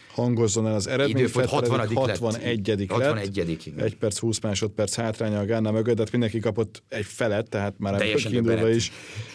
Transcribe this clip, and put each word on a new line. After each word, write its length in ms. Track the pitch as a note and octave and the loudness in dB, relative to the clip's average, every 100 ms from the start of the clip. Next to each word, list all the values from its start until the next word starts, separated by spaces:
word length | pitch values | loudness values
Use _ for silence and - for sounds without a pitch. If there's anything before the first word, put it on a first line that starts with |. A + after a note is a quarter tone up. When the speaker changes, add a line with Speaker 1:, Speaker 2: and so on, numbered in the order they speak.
| - | -8
Speaker 1:
Hangozzon 540 | - B2 A#2 A2+ A2+ A2 | -2 2 4 2 2 2
el 60 | |
az 140 | G#2+ F#2 | 0 0
eredmény, 300 | B2+ C#3+ C3+ | 0 2 2
Speaker 2:
időfut-, 180 | B2 B2 | 2 2
Speaker 1:
Vettel 220 | B2+ C#3+ | 2 2
eddig 120 | A#2+ | 2
Speaker 2:
hatvanadik 280 | C3 G#2+ A#2+ | 2 2 2
lett. 200 | C3 F#2 | 2 0
Speaker 1:
hatvanegyedik 680 | A2+ A2 A#2+ A2+ G2 G#2 F#2+ | 0 0 -2 -2 0 0 0
lett. 80 | A2+ | 2
Speaker 2:
Hatvanegyedik, 640 | C#3 A2+ G2 G2 E2+ D#2+ - | 2 0 -2 -2 -2 -4 -8
igen. 200 | - A#2+ | -4 -4
Speaker 1:
Egy 100 | - | -2
perc, 220 | A2 - | -4 -2
húsz 220 | A#2 G#2+ | -2 -2
másodperc 540 | A2 G2 G#2+ G#2 G#2 - | -2 -2 -2 -2 -2 -2
hátránya 440 | A2+ G#2+ A2 G#2 | -4 -2 -2 0
a 60 | G2+ | 0
Ganna 260 | A2+ A2 | 0 2
mögött, 240 | A2 A2 A2+ | 2 2 2
de 60 | |
hát 100 | A2 | 2
mindenki 280 | B2 A#2 A2 | 0 0 0
kapott 440 | A2 G#2+ A2 - - | -2 0 -4 -6 -10
egy 160 | G#2+ G#2+ | -8 -8
felet, 440 | - A#2+ G#2 G#2 | -2 0 0 -2
tehát 240 | G#2+ G2+ - | -2 -4 -4
már 160 | G2+ | -2
ebből 100 | G2 G#2 | 0 2
Speaker 2:
Teljesen 260 | A#2+ A2+ | 0 0
Speaker 1:
kiindulva 240 | A#2+ A2+ A2 | 0 2 2
Speaker 2:
döbbenet. 220 | A2+ A#2 | 4 2
Speaker 1:
is. 100 | A2+ - - - - | 0 -8 -14 -14 -14